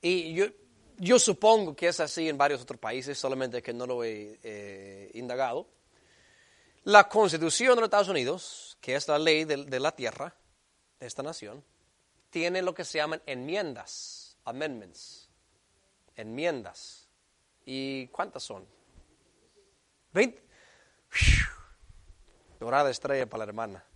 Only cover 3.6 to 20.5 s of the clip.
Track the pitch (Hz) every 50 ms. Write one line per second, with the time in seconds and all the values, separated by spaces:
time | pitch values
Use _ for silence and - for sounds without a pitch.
3.6 | 117 - 117 120 123 123 127 120 120 113 110 104 104 104 107 - _ 117 107 104
4.6 | 101 101 98 98 98 98 98 98 101 95 - 110 120 123 123 127 135 123 117 143
5.6 | - _ _ _ _ _ _ _ _ _ _ _ _ _ _ _ _ _ _ _
6.6 | _ _ _ _ _ - 202 208 196 - - 214 220 185 156 165 160 160 - -
7.6 | 233 262 247 240 226 208 190 202 202 180 196 156 123 123 160 185 - - - -
8.6 | - - - _ - - 127 143 - - 151 147 156 165 156 156 160 156 147 139
9.6 | 143 143 131 127 135 156 - - 131 113 107 - 135 170 - _ _ _ _ _
10.6 | _ _ _ _ _ _ _ _ 131 120 - - 139 147 - - - 101 107 143
11.6 | 143 _ _ _ _ _ _ _ _ _ _ _ _ _ - 175 165 175 180 185
12.6 | 185 185 170 - 175 - - 160 151 151 160 147 _ - 139 123 127 143 170 202
13.6 | 202 160 131 110 - - - - - - - - - - _ _ _ - 117 127
14.6 | 151 156 135 113 104 90 - - - - - - - _ _ _ _ _ _ _
15.6 | _ _ _ _ _ _ _ _ _ _ _ - 110 110 113 127 156 175 160 131
16.6 | 107 85 - - - - - - - _ _ _ _ _ _ _ _ _ _ _
17.6 | _ - 131 135 135 135 135 135 127 127 - - 165 202 - 131 - - 107 95
18.6 | 95 _ _ _ _ _ _ - - _ _ _ _ _ _ _ _ _ _ _
19.6 | _ _ _ _ _ _ _ _ _ _ _ 175 226 262 233 - _ _